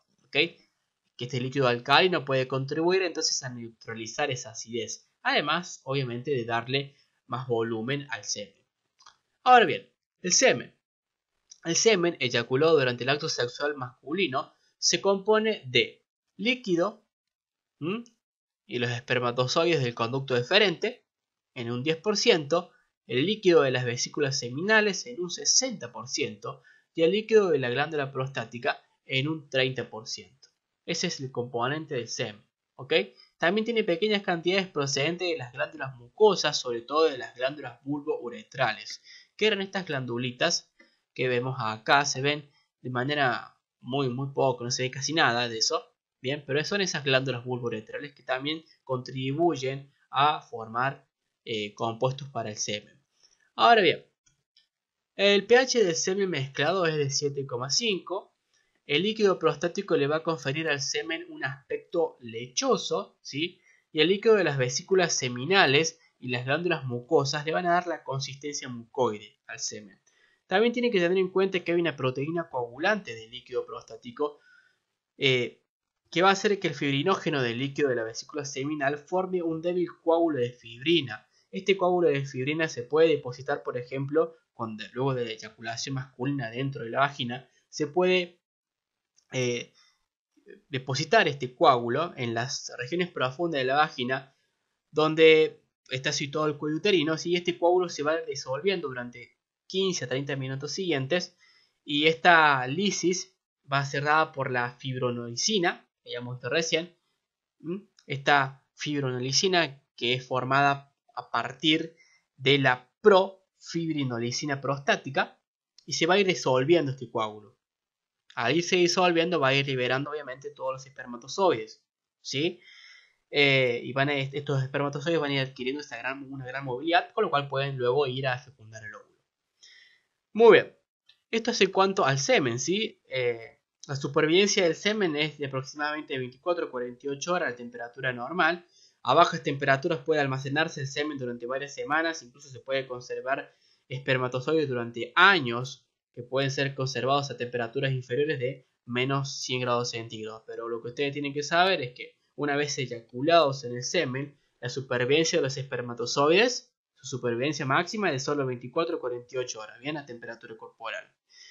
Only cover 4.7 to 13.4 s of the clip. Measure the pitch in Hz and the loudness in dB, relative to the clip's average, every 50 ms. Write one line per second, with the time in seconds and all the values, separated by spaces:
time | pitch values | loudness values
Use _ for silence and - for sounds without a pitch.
4.7 | 117 117 107 107 - - _ _ _ _ - 240 277 240 165 147 156 170 180 - | -6 -6 -6 -6 -10 -14 _ _ _ _ -4 0 0 0 2 0 0 -2 -2 -6
5.7 | - - - 135 135 143 135 123 117 123 123 151 147 127 117 113 117 117 117 123 | -14 -14 -8 -4 -2 -2 -2 -2 -4 -6 -4 -2 -2 -2 -2 -2 -2 -2 -2 0
6.7 | 127 135 143 139 - _ _ _ _ _ _ - 131 123 127 127 120 113 117 113 | -2 -2 -2 -4 -12 _ _ _ _ _ _ -10 -8 -8 -4 -2 0 0 0 0
7.7 | 117 110 110 120 139 143 139 - 117 107 101 - - 107 104 101 _ _ _ _ | -2 -4 -4 -2 -4 -4 -4 -8 -12 -10 -8 -8 -8 -8 -10 -14 _ _ _ _
8.7 | _ _ _ _ _ _ - - - _ _ _ _ _ - 247 254 247 220 160 | _ _ _ _ _ _ -20 -20 -20 _ _ _ _ _ 6 8 8 8 8 6
9.7 | 117 101 95 _ _ _ _ _ _ _ - 185 175 - 262 240 175 117 110 - | 2 -2 -6 _ _ _ _ _ _ _ -4 0 2 4 4 4 4 2 -2 -10
10.7 | _ _ _ _ _ _ _ _ _ _ _ _ _ _ _ _ - _ - 170 | _ _ _ _ _ _ _ _ _ _ _ _ _ _ _ _ -20 _ -6 -4
11.7 | 165 160 - 226 220 180 170 175 165 - 139 123 117 123 117 - 127 131 151 165 | 0 2 4 4 4 4 2 0 0 0 -2 0 0 0 0 0 2 2 4 6
12.7 | 165 151 131 127 120 120 123 127 139 147 156 156 - - | 6 6 4 4 0 -2 -2 -2 -2 -2 -2 -6 -4 -4